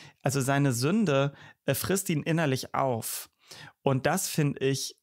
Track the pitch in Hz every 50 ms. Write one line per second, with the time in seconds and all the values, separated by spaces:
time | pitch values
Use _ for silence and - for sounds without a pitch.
0 | - - - _ - 143 139 143 127 131 139 139 143 139 123 120 123 147 190 226
1 | 214 160 139 135 139 143 - - - - - _ - - 135 - - - 180 196
2 | - - 170 143 - - 156 165 165 139 131 127 - - - 135 135 135 123 110
3 | - - - - - - _ _ _ - - - - - - _ - 139 135 131
4 | - 147 160 190 - - - - 151 143 - - - 135 139 135 - - - _